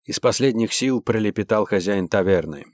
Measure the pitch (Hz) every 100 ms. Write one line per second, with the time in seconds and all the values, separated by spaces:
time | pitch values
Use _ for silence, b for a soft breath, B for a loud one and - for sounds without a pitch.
0 | - 110 123 107 135 113 113 - 131 123
1 | - 113 107 104 98 107 104 101 90 101
2 | 87 104 92 90 78 71 -